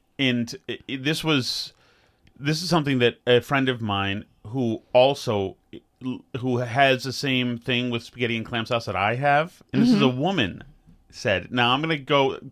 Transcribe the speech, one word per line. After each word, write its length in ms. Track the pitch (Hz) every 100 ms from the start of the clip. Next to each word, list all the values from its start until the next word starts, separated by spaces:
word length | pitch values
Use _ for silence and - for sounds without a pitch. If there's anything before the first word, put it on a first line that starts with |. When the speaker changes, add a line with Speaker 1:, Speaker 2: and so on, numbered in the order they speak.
| _ -
Speaker 1:
and 340 | 135 120 117 - -
i-, 120 | 113 -
i-, 60 | 135
this 260 | 131 156
was, 500 | 156 143 120 - - _ _ _ _ _ _ -
this 240 | 143 156
is 60 | 175
something 300 | 170 143 131
that 180 | 120 - -
a 140 | 123
friend 260 | - 139 131
of 120 | 120
mine 440 | 107 98 98 101 - _ 107
who 340 | 131 120 110 _
also, 640 | 123 131 139 - 104 95 - _ - _ - 127 117 - -
who 180 | 127 120
has 460 | 123 123 135 131
the 100 | 131
same 460 | 117 139 127 123 117
thing 320 | 127 123 123
with 100 | 117
spaghetti 320 | - 120 120 117
and 80 | 104
clam 200 | 117 110
sauce 200 | 120 113
that 100 | 92
I 200 | 104 120
have, 460 | 143 143 170 - _
and 120 | 127
this 60 | 240
is 100 | 208
a 40 | 131
Speaker 2:
Mm-hmm. 140 | 127
Speaker 1:
woman 440 | 170 190 95 - - - _ - _
said. 380 | - 120 92 -
Now, 220 | 123 120
I'm 80 | 131
gonna 160 | 160 156
go 420 | 131 143 135 82 135